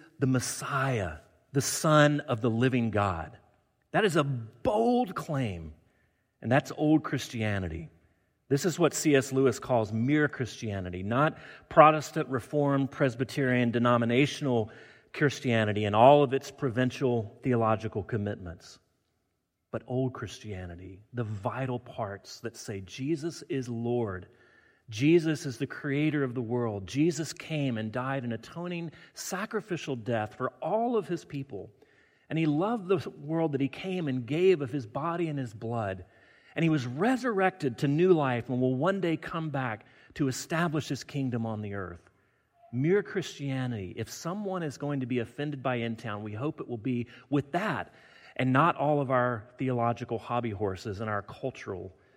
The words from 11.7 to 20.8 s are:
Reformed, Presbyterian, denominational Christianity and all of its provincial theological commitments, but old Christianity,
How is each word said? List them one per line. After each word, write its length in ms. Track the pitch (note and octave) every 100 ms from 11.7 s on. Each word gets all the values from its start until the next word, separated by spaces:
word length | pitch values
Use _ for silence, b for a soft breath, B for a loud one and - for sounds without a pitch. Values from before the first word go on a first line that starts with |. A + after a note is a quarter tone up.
| - D#3 D#3 - E3 D3+
Reformed, 600 | C3 - D3 C#3+ C#3 C3+
Presbyterian, 800 | - C#3 A#2 C3+ - C3 B2 A#2+
denominational 960 | A#2 A#2+ A#2+ A#2 B2 C#3+ - C#3+ A#2+ G#2 B B B B
Christianity 720 | - C#3+ - C3 A2+ G#2+ G#2 G#2
and 100 | G#2
all 260 | B2 D3
of 100 | C#3
its 200 | C3 -
provincial 880 | - C#3 A2+ B2+ - C3+ A#2+ G#2+ -
theological 600 | C3+ A#2+ A2+ A2 A2+ G#2+
commitments, 760 | F2+ A2 G2+ G2+ F2+ F2+ - - _ _ _ _ _ _ _ _ _
but 100 | A#2 -
old 260 | B2 C3
Christianity, 840 | - G#2 - G#2+ F#2+ F2+ F2